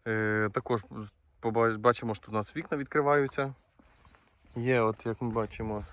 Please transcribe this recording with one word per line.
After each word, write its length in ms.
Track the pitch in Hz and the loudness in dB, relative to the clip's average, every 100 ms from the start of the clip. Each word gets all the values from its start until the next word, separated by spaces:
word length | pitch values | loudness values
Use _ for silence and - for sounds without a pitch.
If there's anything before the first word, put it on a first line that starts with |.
| 117 | -4
Е, 420 | 110 107 107 107 | 0 0 0 0
також 280 | 113 - 117 - 110 104 _ _ _ | -2 -2 -2 -4 -12 -12 _ _ _
поба-, 380 | 113 113 113 107 | 0 4 4 4
бачимо, 380 | 120 117 117 107 | 2 2 0 -6
що 100 | - | -4
тут 80 | |
у 40 | 107 | -4
нас 180 | 101 160 | -4 -6
вікна 220 | 160 147 | -6 -6
відкриваються. 760 | 135 151 143 143 139 - 135 135 _ _ _ _ - - _ _ - 123 | -2 2 4 4 2 -2 -4 -6 _ _ _ _ -20 -20 _ _ -12 -4
Є, 260 | 123 123 | 2 4
от, 240 | 110 107 117 | 2 0 -4
як 160 | 107 | -4
ми 80 | 120 | -2
бачимо, 560 | 113 104 - 110 104 98 | -2 -2 -4 -6 -6 -8